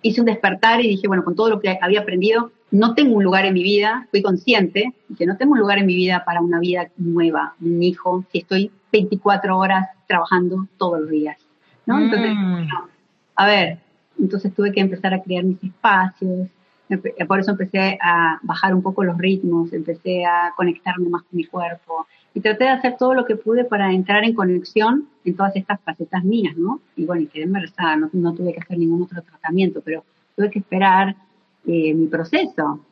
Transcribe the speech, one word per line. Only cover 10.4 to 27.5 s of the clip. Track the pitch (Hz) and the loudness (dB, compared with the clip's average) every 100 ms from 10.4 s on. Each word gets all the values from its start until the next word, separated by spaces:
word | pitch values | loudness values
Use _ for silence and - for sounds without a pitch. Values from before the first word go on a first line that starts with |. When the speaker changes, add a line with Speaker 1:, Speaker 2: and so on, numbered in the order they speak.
| 180 185 190 _ | 2 -2 -6 _
Speaker 1:
todos | 185 170 | -2 -2
los | 156 | -2
días", | 156 151 147 _ _ _ _ - | -2 -2 -8 _ _ _ _ -2
¿no? | 208 | 2
Entonces, | 220 214 226 | 2 2 0
Speaker 2:
Mm. | 214 190 | 0 -2
Speaker 1:
bueno, | 175 160 143 - _ _ _ _ - | -2 -4 -6 -10 _ _ _ _ 2
a | 196 | 4
ver, | 202 170 165 _ _ _ - | 4 2 -4 _ _ _ -4
entonces | 190 202 202 | -2 -2 -4
tuve | - 202 | -2 0
que | 196 | 2
empezar | 190 185 190 | 0 0 -2
a | 185 | -4
crear | 185 180 | -4 -2
mis | 185 185 | -2 -4
espacios, | 190 - 220 196 185 - 185 185 185 _ _ _ _ | -8 -2 2 2 0 -2 -6 -4 -6 _ _ _ _
empe-, | 185 - - 175 | -4 -4 -6 0
por | 196 | 0
eso | 190 | 0
empecé | 190 190 196 190 190 | -2 -2 0 -2 0
a | 175 170 165 160 | 0 2 2 0
bajar | - 170 196 | -6 -2 2
un | 185 | 2
poco | 190 190 | 0 -2
los | 185 170 | -2 0
ritmos, | 185 190 180 170 170 | 0 0 0 0 -2
empecé | 165 160 165 - 180 175 | -6 -6 -8 -4 -2 0
a | 175 175 175 | 0 0 0
conectarme | 180 170 190 180 175 | -2 -2 -4 -2 -2
más | 175 | -4
con | _ 175 | _ -6
mi | 160 | -6
cuerpo, | 185 170 170 _ 165 160 _ _ | -6 -8 -10 _ -10 -10 _ _
y | 214 | -4
traté | 214 214 254 | -2 0 2
de | |
hacer | 254 254 247 | 2 0 0
todo | 254 | 2
lo | 262 247 | 2 0
que | 214 | -2
pude | 214 233 | 0 0
para | 247 208 190 | 0 0 0
entrar | 185 185 208 | 0 2 2
en | 226 | 2
conexión | 226 185 180 175 220 220 269 294 _ | 0 0 0 -2 0 2 0 -2 _
en | 185 180 | -6 -2
todas | 196 196 | -2 -2
estas | 190 202 | -4 -6
facetas | - - 170 185 | -6 -10 -6 -4
mías, | 185 226 180 156 | 0 0 -2 -2
¿no? | 180 277 _ - | -4 -4 _ -8
Y | 160 | -4
bueno, | 175 | -2
y | 147 | -4
quedé | 156 | -6
embarazada, | 165 | -4